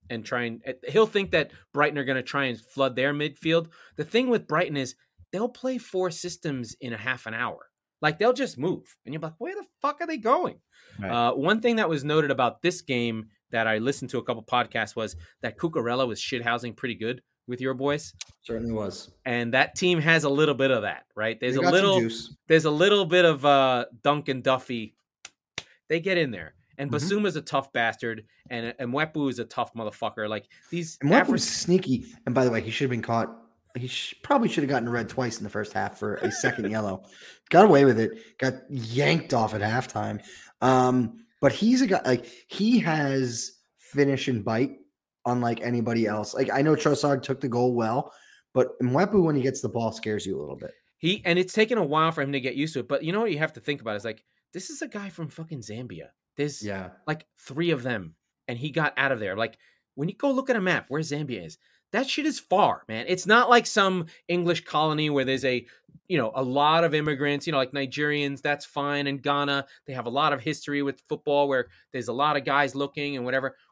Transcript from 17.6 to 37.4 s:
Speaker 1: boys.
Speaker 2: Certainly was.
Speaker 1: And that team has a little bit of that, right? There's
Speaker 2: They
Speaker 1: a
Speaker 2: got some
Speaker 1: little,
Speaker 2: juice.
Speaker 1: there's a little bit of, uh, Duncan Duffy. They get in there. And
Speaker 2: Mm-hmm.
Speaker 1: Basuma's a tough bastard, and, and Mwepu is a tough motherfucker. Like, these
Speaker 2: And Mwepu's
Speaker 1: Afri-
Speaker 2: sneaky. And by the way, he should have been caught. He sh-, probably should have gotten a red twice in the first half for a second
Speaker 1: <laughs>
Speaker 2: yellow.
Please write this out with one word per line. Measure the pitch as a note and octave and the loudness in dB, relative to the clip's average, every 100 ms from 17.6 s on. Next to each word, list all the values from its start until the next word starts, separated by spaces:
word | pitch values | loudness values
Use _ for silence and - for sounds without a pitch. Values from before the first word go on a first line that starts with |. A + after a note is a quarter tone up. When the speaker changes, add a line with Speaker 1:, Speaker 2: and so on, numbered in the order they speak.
| C3 | -4
Speaker 1:
boys. | B2+ C#3+ D3 D#3 - - _ | -2 -2 -2 -6 -16 -20 _
Speaker 2:
Certainly | - A2+ A#2 | -8 -6 -4
was. | A2 G2+ - - _ B2+ | -4 -4 -8 -14 _ -4
Speaker 1:
And | A#2+ A#2 | -4 0
that | C3 D3+ - | 0 0 0
team | F3+ E3+ | 0 2
has | D3+ E3 | 4 4
a | C#3+ | 4
little | C#3 D3+ B2+ | 2 2 4
bit | C3+ | 2
of | A#2+ | 2
that, | G2+ D#2 - | 0 -6 -10
right? | - A2 A2+ | -4 -4 -2
There's | B2 C3 | -2 2
Speaker 2:
They | |
Speaker 1:
a | |
Speaker 2:
got | F3 | 4
some | |
Speaker 1:
little, | F3 G3 F#3+ | 4 6 4
Speaker 2:
juice. | A2+ - - - - | 2 -4 -12 -8 4
Speaker 1:
there's | D#3+ D#3 | 4 4
a | |
little | D3+ F#3+ G#3 F3 | 2 4 4 4
bit | F3+ E3+ | 6 6
of, | C#3+ C#3+ | 6 6
uh, | C#3 C3 B2 B2 A#2+ | 6 6 2 -2 -2
Duncan | C#3+ D3 C#3 C3 | 0 0 0 -2
Duffy. | C3 B2+ - A#2+ G#2+ _ _ _ - _ _ - - _ - | 0 0 -2 -8 -8 _ _ _ -20 _ _ -14 -14 _ -4
They | E3 | -2
get | F#3 F3 | 0 0
in | C#3+ | 0
there. | F#2+ D#2+ _ _ - | -4 -12 _ _ -8
And | C#3 | -4
Speaker 2:
Mm-hmm. | C#3+ E3 G3+ G#3 | -2 0 0 0
Speaker 1:
Basuma's | D3+ | -2
a | |
tough | - C#3+ - | -4 -4 -2
bastard, | B2 A#2 - A#2 A2 G#2 _ - | 0 0 -2 -6 -8 -12 _ -10
and, | A#2+ A#2 - | -8 -8 -6
and | B2 | -4
Mwepu | C3+ D#3+ D#3 C#3 | -2 -2 -2 -4
is | A#2+ | -4
a | A2 | -6
tough | - A#2 | -6 -6
motherfucker. | A2+ G#2+ - A2 A2 G#2+ | -6 -10 -6 -8 -6 -6
Like, | G#2+ - _ - | -6 -10 _ -10
these | E3+ E3 - | -8 -8 -2
Speaker 2:
And | C#3+ | 4
Mwepu's | A#3 D4+ - - | 6 6 2 0
Speaker 1:
Afri- | |
Speaker 2:
sneaky. | - - F#3 F#3 F3+ - - - | -2 2 2 4 -2 -4 -10 -2
And | |
by | B2 B2+ | 2 2
the | |
way, | A2+ | 2
he | A2 | -2
should | - C#3 | -2 -2
have | |
been | A#2+ | -2
caught. | G2+ A#2 A2+ - - _ _ - | -2 -2 -2 -8 -20 _ _ -10
He | B2+ | -8
sh-, | - - - | -8 -10 -8
probably | - C#4+ A3+ | 0 2 2
should | - | 0
have | C#3+ | 0
gotten | C3+ A#2 | 0 0
a | |
red | A#2+ G#2+ | -2 -4
twice | - B2 - | -4 -4 -4
in | |
the | G#2 | -8
first | G#2+ G#2 | -6 -6
half | G#2+ G2+ - | -4 -4 -4
for | G#2+ - | -6 -4
a | - | -4
second | - C3 A#2 G2+ | -2 -2 -2 -4
Speaker 1:
<laughs> | |
Speaker 2:
yellow. | A2 G#2 F#2 - - - - | -2 -4 -6 -10 -20 -20 -18